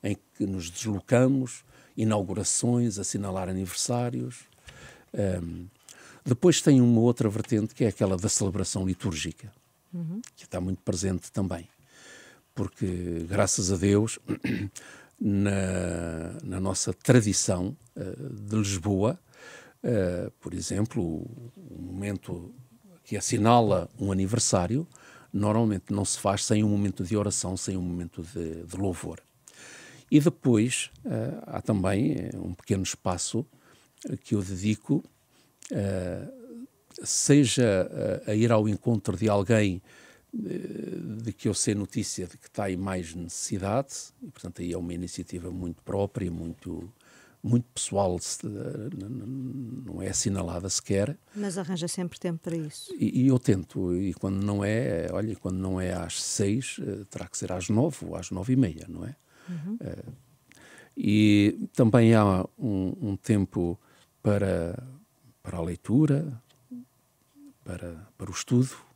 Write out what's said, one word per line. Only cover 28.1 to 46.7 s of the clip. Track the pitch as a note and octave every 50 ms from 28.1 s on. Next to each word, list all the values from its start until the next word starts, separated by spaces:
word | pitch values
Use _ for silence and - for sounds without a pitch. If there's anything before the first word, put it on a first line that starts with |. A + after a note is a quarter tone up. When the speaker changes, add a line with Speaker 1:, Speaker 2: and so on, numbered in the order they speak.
| _ - E2+
Speaker 1:
de, | D#2+ - F#2 E2+ D#2+ D#2+ E2 E2+
de | E2+ F2
louvor. | F2+ G2 G2 F2+ E2+ - E2+ D#2+ - _ _ _ _ _ - - - - - - - - - - - - _
E | - D3+
depois, | C#3+ E3+ F3 - _ C3+ A#2+ G#2+ G#2+ B2 C3 - - - - - -
eh, | C4 E3+ A2 A2 C3 D#3 A3+ -
há | - - -
também, | - - A#2 G2 F2+ F#2+ G2 G2 B2 D#3 D3+
eh, | - - - -
um | - F2+ F2+ F2+
pequeno | - - - G2+ F#2+ F#2
espaço, | - - - _ F#2+ F2+ F2+ - - - A2 C#3+ - _ _ _ _ - _ _ _ _ _ - -
eh, | -
que | - _ - -
eu | G2+ F#2+
dedico, | F#2 G#2 F2+ F#2 G#2+ G#2+ - - - C#3 - - - _ _ _ _ _ _ _ _ _ _ - -
eh, | B3+ E3 G2+ G2 F#2+ F#2+ F#2 F2 F2+ F#2+ - - C4+ C4 A3+ C4 - A#3 B3 - _ _ _ _ - - -
seja, | - - - - - C#3+ D3 C#3+ A#2 - - B2 A2+ G2 F#2 F2+ - - - - - F#2 - -
eh, | - G#2+
a |
ir | G#2+ A2+ A#2
ao | A#2 G#2+ G#2+ G#2+
encontro | G#2 F#2 - B2 A#2 G#2+ - - F#2+
de | F2 G#2+ G#2
alguém, | G#2 G2+ G2 F2+ A#2+ A2 G#2+ G2+ F2+ F2+ - - - - - - - _ _ _ -
eh, | A#3 G#3+ F#3+ - - - - - - - - - - - - A2 G#2+ A2+
de | A2+ G#2+
que | _ - A#2
eu | G2+
sei | - - - G#2+
notícia | G2+ G2+ F#2 - A2+ G2+ - - - F#2
de | F2 -
que | - - -
está | _ - G#2 G2
em | F#2
mais | F2+ F#2+ G2 F#2+ F#2 F2 D#2+ E2
necessidade, | E2+ E2+ E2 - - - - - G2 F2+ G2 G#2 B2+ C#3 - - - - - _ _ C4+
e, | G3
portanto, | - - - F#2+ F2 - F2+
aí | F2 E2+
é | F2+
uma | F2 F2 F2
iniciativa | F2 F2+ F2+ - - F2+ - - F2+ F2 F#2
muito | F#2 F2+ F2+ F2 E2+ - _
própria, | - - G2 G2+ G2+ _ - G2+ F2
muito, | E2+ E2 E2 E2 E2+ - - F#2+